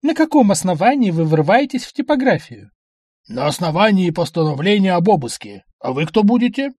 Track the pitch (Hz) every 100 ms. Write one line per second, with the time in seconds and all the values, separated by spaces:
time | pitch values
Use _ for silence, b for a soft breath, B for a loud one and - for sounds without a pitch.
0 | 285 320 311 294 214 185 185 170 202 285
1 | 220 165 160 156 151 220 285 262 - -
2 | 254 294 262 190 - 117 101 _ _ _
3 | _ _ _ 117 147 143 175 156 214 196
4 | 180 160 165 170 156 139 180 208 190 175
5 | 175 190 123 - 104 101 _ _ 123 131
6 | 156 220 208 240 247 247 277